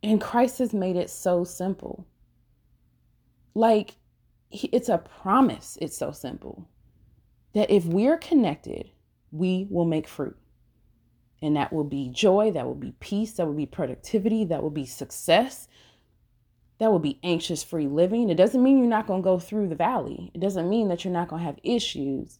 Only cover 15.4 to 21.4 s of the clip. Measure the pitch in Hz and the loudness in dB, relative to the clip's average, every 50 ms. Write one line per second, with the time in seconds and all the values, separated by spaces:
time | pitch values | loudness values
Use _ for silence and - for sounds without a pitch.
15.4 | 240 262 - - - _ _ _ _ _ _ _ _ _ _ _ _ _ _ _ | 4 0 -6 -16 -20 _ _ _ _ _ _ _ _ _ _ _ _ _ _ _
16.4 | _ _ _ _ _ _ _ _ 220 220 214 175 156 147 139 _ - 180 175 160 | _ _ _ _ _ _ _ _ 2 4 4 4 2 0 -4 _ -2 -2 -2 -2
17.4 | - - 175 147 - - - 165 151 139 139 151 175 185 214 233 240 208 165 156 | -2 -4 -6 -6 -6 -6 -4 -4 -2 0 2 2 2 4 4 0 0 0 4 4
18.4 | 185 208 202 254 247 262 277 269 247 240 226 214 214 - 190 190 180 190 185 175 | 4 4 6 4 6 6 6 6 6 4 2 0 0 0 -2 0 2 2 2 0
19.4 | 170 - 208 214 208 185 160 - 170 208 254 214 135 - - - 170 180 _ 170 | 0 -4 -4 -2 -2 -2 0 0 0 0 0 -2 -4 -6 -8 -10 -12 -12 _ -4
20.4 | 175 202 190 180 165 175 202 233 220 202 175 170 - 190 180 170 175 170 156 165 | -2 -2 -2 -2 -2 0 0 2 2 0 -2 -2 -2 -2 -2 -2 -2 -2 -4 -6